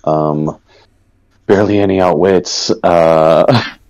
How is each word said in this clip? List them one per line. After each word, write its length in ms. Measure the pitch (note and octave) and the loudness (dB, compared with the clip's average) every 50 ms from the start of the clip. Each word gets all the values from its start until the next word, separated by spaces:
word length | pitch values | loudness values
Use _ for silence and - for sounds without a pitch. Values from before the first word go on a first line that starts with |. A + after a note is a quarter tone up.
| - | -6
Um, 520 | D#2+ D#2 D#2 D#2 D#2 D2+ D2+ D2+ D#2 - - _ _ _ _ _ _ _ _ _ _ _ _ _ _ _ _ _ | -4 -2 -2 -2 -2 -4 -4 -4 -6 -8 -12 _ _ _ _ _ _ _ _ _ _ _ _ _ _ _ _ _
barely 320 | - G#2 F#2+ G#2 G2 G#2 G2+ | -2 0 0 0 0 0 0
any 220 | G2+ G2 F#2+ F#2+ | 0 0 0 0
outwits. 680 | F#2 F2+ E2 D2 F2+ G2 F#2+ F2 D2+ - - - - - | 0 0 0 0 0 2 2 0 -2 -4 -8 -8 -6 -6
Uh, 960 | - - - F#2 E2+ E2+ E2 E2 E2 D#2+ D#2+ D#2+ D#2+ D#2 E2 - - A#2 - - - - _ | -4 -2 -2 0 2 2 2 2 2 2 2 2 2 2 2 2 0 0 -2 -6 -14 -18 _